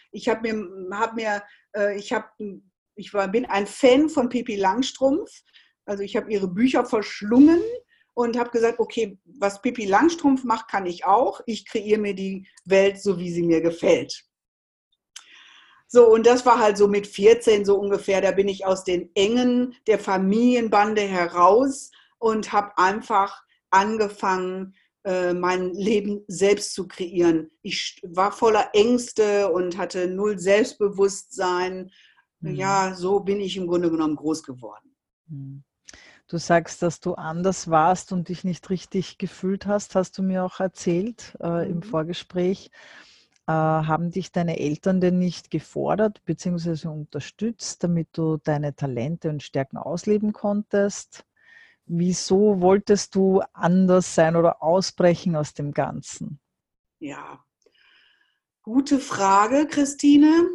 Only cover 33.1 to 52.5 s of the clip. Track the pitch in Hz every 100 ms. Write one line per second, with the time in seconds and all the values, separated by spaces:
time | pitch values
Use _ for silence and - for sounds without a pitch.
33.1 | 202 185 202 190 190 170 175 170 160 156
34.1 | 147 147 156 - 127 110 107 _ _ _
35.1 | _ - 143 135 139 _ _ - - -
36.1 | _ - 170 - 170 170 - 175 - 180
37.1 | 175 156 165 190 185 165 160 165 185 -
38.1 | 185 165 175 185 170 - 185 - 190 -
39.1 | - 185 - 185 202 196 208 - 190 180
40.1 | - 190 185 185 - 190 - 185 170 220
41.1 | 226 - - 170 170 180 170 - 160 160
42.1 | 175 - 180 180 196 - _ - - -
43.1 | _ _ _ - 160 160 160 156 156 170
44.1 | 190 170 180 175 - 147 156 190 190 180
45.1 | 180 180 - - 160 - 147 139 180 214
46.1 | - - 160 180 175 170 160 165 156 151
47.1 | 151 - - 226 - - - 175 170 156
48.1 | - 160 156 - 147 147 - 139 123 135
49.1 | 170 160 151 - 139 135 - - 170 214
50.1 | 214 214 - 208 202 - 202 202 - -
51.1 | - _ _ _ - _ _ - 170 180
52.1 | 175 - 190 208